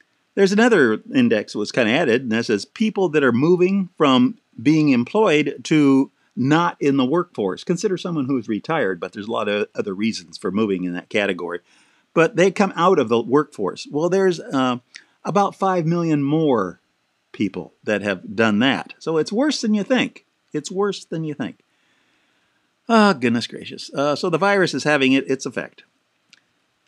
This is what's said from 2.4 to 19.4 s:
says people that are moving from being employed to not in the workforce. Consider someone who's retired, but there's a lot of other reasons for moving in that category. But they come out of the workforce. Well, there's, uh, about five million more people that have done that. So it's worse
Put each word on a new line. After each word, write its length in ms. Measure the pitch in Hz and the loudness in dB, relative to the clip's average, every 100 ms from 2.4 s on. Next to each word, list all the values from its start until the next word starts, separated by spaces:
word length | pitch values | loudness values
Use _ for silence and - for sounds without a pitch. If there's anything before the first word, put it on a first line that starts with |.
| 117 | 0
says 180 | 104 | -2
people 440 | - - 220 208 185 | -4 -4 -2 0 0
that 160 | 151 | 2
are 80 | 135 | 2
moving 560 | 117 156 180 185 196 180 - | 2 4 4 2 0 -2 0
from 400 | 147 127 127 123 _ - | 4 4 4 0 _ -4
being 280 | 120 156 151 | 0 2 4
employed 720 | 123 120 208 214 151 147 - | 2 2 0 2 2 0 -4
to 480 | 123 156 143 135 139 _ _ - | -2 2 4 4 0 _ _ -4
not 400 | 131 156 175 - | 0 2 0 -2
in 160 | 147 139 | 0 0
the 80 | |
workforce. 600 | 127 165 175 - 101 - | 0 -2 -4 -4 -4 -4
Consider 320 | - 175 220 180 | -4 -4 -2 -4
someone 300 | 185 165 131 | -6 -4 -2
who's 200 | 135 107 | -4 -4
retired, 540 | 107 - 160 104 90 | -6 -4 -2 -2 -4
but 140 | 92 | -8
there's 120 | 110 104 | -12 -8
a 60 | |
lot 160 | 113 107 | -4 -2
of 180 | 104 110 | -2 -4
other 200 | - 104 | -6 -8
reasons 440 | 95 110 95 82 - | -4 -4 -4 -10 -10
for 140 | 98 | -6
moving 320 | 95 110 95 | -2 -2 -2
in 80 | 90 | -4
that 160 | 87 - | -8 -6
category. 500 | 107 101 90 87 87 _ _ _ _ _ | -2 -2 -2 -6 -10 _ _ _ _ _
But 220 | - 220 | 2 2
they 160 | 226 190 | 4 2
come 220 | 180 196 | 2 0
out 240 | - 170 185 | 2 2 4
of 100 | 113 | 2
the 120 | 117 | 0
workforce. 640 | 107 135 147 - 95 - - | 2 0 0 -4 -6 -6 -8
Well, 200 | 143 170 | -4 -2
there's, 320 | 190 190 160 | 2 0 0
uh, 380 | - 135 127 123 _ - _ _ | -4 -2 -2 -2 _ -20 _ _
about 300 | - 165 196 | -4 0 0
five 320 | - 196 185 156 | -2 -2 0 0
million 380 | 170 165 151 | -2 0 0
more 560 | 139 156 156 120 92 87 _ _ _ _ _ | 0 0 2 0 -2 -8 _ _ _ _ _
people 420 | - 98 92 76 _ | -6 -4 -6 -14 _
that 180 | - 104 | -4 -4
have 320 | 101 92 - | -2 -6 -6
done 240 | 101 113 104 | 0 2 4
that. 360 | 131 104 - - | 2 0 -4 -12
So 180 | - 160 | -4 -4
it's 140 | - | -2
worse 300 | 208 | -2